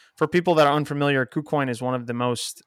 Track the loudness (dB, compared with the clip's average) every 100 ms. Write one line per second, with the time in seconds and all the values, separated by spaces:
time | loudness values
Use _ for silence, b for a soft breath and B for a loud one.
0 | b b 0 0 2 4 4 4 0 -2
1 | 0 0 0 -4 -2 -2 -2 -4 -4 -4
2 | -4 -4 -2 -2 -6 -10